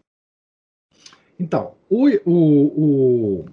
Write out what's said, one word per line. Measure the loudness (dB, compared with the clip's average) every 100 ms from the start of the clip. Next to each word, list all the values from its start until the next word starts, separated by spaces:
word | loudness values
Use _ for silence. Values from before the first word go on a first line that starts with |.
| _ _ _ _ _ _ _ _ _ _ -20 _ _ -12
Então, | -6 -6 -8 -14 -6
o, | 0 0 0
o, | 0 2 4 4 2 0 0 2 2 0 -2 -6
o, | -8